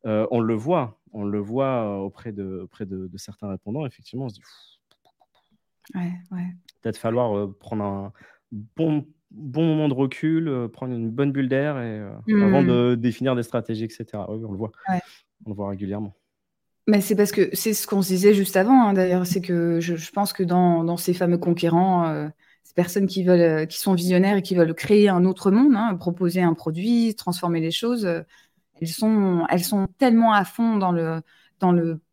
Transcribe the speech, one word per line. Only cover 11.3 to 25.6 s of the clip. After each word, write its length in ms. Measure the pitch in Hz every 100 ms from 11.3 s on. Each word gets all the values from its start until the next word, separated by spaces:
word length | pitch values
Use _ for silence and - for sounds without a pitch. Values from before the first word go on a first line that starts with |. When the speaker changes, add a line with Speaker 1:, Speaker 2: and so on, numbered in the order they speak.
Speaker 1:
bulle 160 | 139 131
d'air 300 | 131 147 139
et, 220 | 117 107
euh, 100 | 101 104 - 214
avant 180 | 196 139
Speaker 2:
Hmm. 40 | 131
Speaker 1:
de 280 | 120 123 120
définir 380 | 123 117 131
des 80 | 123
stratégies, 420 | 113 120 110 110
et 40 | 113
cetera. 420 | - 113 107 92
Oui, 140 | 110 113
on 60 |
le 60 | 95
voit. 140 | 107 _ 190
Speaker 2:
Ouais. 100 | 180 - - _ _ 110
Speaker 1:
On 40 |
le 60 | 101
voit 140 | 101
régulièrement. 440 | 95 98 104 104 _ _ _ _ _ _ _ -
Speaker 2:
Mais 160 | 208
c'est 140 | 196 196
parce 160 | 202
que 180 | 208 180
c'est 220 | - 226
ce 120 | 208 -
qu'on 140 | 196
se 80 | 180
disait 240 | 185 202
juste 240 | 202 190 190
avant, 320 | 202 262 220
hein, 40 |
d'ailleurs, 320 | 196 185 180 180
c'est 160 | 185
que 360 | 180 175 170 170
je, 160 | 170 165
je 140 | -
pense 220 | 202 202
que 100 | -
dans, 420 | 180 180 180 170
dans 120 | 165 170
ces 160 | -
fameux 240 | 180 175 175
conquérants, 680 | 175 170 170 170 190 180 165
euh, 200 | 151 151 - _ _
ces 80 | _
personnes 340 | - 175 202 190
qui 180 | 190
veulent, 160 | 180 180
euh, 260 | 170 156 156
qui 120 | -
sont 140 | 196
visionnaires 460 | 185 180 180 190 202
et 40 |
qui 120 | 196
veulent 180 | 180 165
créer 360 | 165 - 208 208
un 160 | 180 185
autre 240 | 185 196
monde, 240 | 202